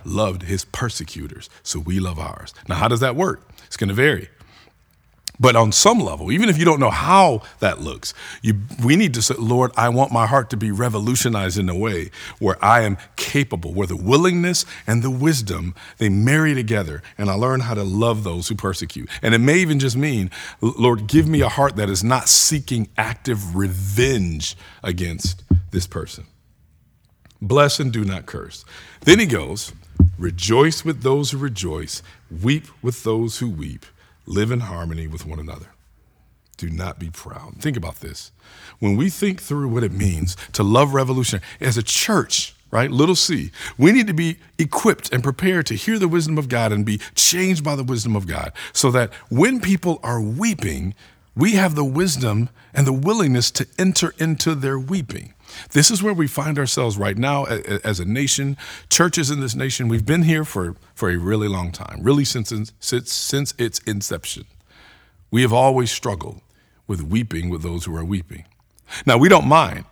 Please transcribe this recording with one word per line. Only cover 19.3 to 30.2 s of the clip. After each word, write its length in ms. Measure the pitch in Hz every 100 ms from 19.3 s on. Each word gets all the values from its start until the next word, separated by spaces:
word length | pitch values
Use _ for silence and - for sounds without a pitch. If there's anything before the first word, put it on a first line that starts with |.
it 40 | 113
may 220 | 127 170
even 200 | 175 147
just 160 | 135 120
mean, 340 | 151 120 95 - - -
"L-, 120 | 113 -
Lord, 300 | 123 117 107
give 200 | 156 156
me 140 | 151
a 80 | 131
heart 260 | - 139 101
that 120 | 104
is 160 | 92
not 240 | 110 127 -
seeking 600 | - - 156 - 120 107 -
active 580 | 113 117 - 110 98 90
revenge 1040 | 98 92 98 101 131 123 87 78 76 - - -
against 580 | 104 87 87 80 90 90 - 92 -
this 160 | 95 90
person." 380 | 98 - - - _ _ _ _ _ _ _ _ _ _ _
Bless 400 | 101 135 143 -
and 100 | 135
do 140 | 113
not 220 | 95 92 -
curse. 400 | 64 - - - - - -
Then 140 | 143 196
he 60 |
goes, 480 | 202 107 69 - - - - - 90
"Rejoice 680 | 87